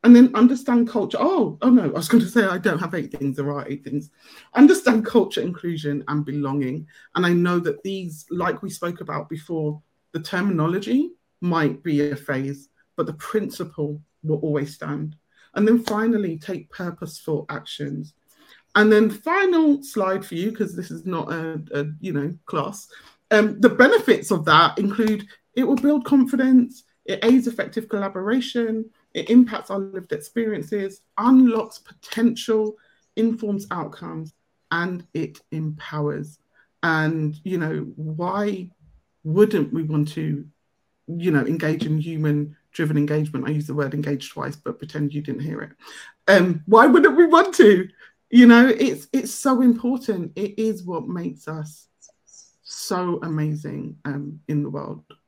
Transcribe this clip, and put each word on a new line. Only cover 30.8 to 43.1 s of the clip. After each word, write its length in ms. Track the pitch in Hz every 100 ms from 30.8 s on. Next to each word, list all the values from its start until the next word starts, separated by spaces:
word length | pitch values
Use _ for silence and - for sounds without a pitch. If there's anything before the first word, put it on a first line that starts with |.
| 196 196 _ -
unlocks 580 | 233 262 254 226 - -
potential, 1000 | - _ - - 233 233 - 220 214 214 _ _ _ -
informs 520 | 226 226 214 196 202
outcomes, 640 | 175 156 - 170 160 156 _ _ _ _
and 340 | 165 175 180 170
it 260 | - 160 - _
empowers. 880 | 156 156 151 - 151 147 147 151 _ _ _ _ _
And, 580 | 170 160 156 160 151 151
you 160 | 185 180
know, 220 | 160 151 - -
why 760 | 156 156 175 196 208 190 180 _ _ _ _ _
wouldn't 480 | 156 170 214 208 147
we 120 | 165
want 240 | 160 156 147
to, 300 | - 156 147 - _ _ _ _ _ -
you 220 | 170 175
know, 160 | 151 123
engage 400 | 165 156 160 156
in 140 | 156
human-driven 960 | 160 160 151 147 147 - _ - 156 151
engagement? 500 | 147